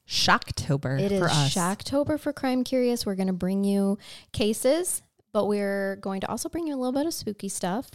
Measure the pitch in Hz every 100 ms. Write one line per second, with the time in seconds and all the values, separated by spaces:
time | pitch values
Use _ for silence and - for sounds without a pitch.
0 | - - - 190 - - - 139 127 135
1 | 196 196 170 151 139 185 175 202 - 277
2 | 285 294 294 277 269 254 247 262 247 240
3 | - 190 190 180 180 196 196 202 196 202
4 | - - - - 214 220 262 311 359 -
5 | - _ _ 214 196 208 202 196 196 196
6 | 196 196 - 226 320 320 320 269 254 269
7 | 320 320 - 202 196 - 180 202 -